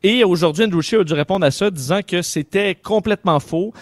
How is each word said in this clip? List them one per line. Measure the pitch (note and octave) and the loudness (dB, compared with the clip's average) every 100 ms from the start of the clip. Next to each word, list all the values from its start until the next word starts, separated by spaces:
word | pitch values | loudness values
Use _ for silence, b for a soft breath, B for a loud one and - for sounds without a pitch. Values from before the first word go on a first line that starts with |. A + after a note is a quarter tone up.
Et | F#3+ A#3+ | 2 4
aujourd'hui, | G#3+ F3 E3+ D3+ | 4 4 0 2
Andrew | A3 E3+ | 0 0
Scheer | D#3 A3 | 0 0
a | |
dû | E3 | 2
répondre | D#3 D3 F#3+ | 0 0 0
à | D3+ | 0
ça, | - G3+ | 0 -2
disant | E3+ B2+ F#3+ | -2 -2 -2
que | G3 F3+ | -2 -4
c'était | E3+ - C#3+ G3 G3+ | -4 -6 -4 -2 -2
complètement | F3+ - G#3+ A3 G3+ F#3+ D3+ | -4 -2 -2 0 -2 0 0
faux. | - E3 G3+ B | 0 -4 -4 B